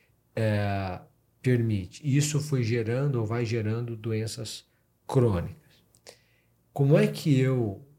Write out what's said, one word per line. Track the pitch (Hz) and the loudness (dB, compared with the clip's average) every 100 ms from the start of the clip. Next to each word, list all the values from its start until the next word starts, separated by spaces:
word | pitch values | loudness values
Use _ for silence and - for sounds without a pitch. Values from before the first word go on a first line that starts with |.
| _ _ _ | _ _ _
é, | 113 110 104 101 98 95 90 - _ _ _ | -2 0 0 0 -2 -4 -8 -14 _ _ _
permite. | 127 123 113 104 87 - | 0 2 2 -2 -4 -6
E | 151 143 | 0 2
isso | 147 - | 2 -2
foi | - 131 | -2 -2
gerando | 110 120 110 123 143 123 | 0 0 0 -2 0 -2
ou | 107 | -2
vai | 120 | -2
gerando | 113 117 107 117 120 110 | -2 -2 -2 -4 -6 -6
doenças | 113 110 110 - 110 - - _ _ _ - | -4 -4 -4 -8 -12 -14 -18 _ _ _ -2
crônicas. | 135 120 87 - - _ _ _ _ - - _ _ _ _ _ | 2 4 2 -4 -10 _ _ _ _ -20 -20 _ _ _ _ _
Como | - 139 165 | 0 4 6
é | 208 | 4
que | - 160 131 | 0 2 2
eu | 131 127 107 95 - | 2 0 -2 -6 -14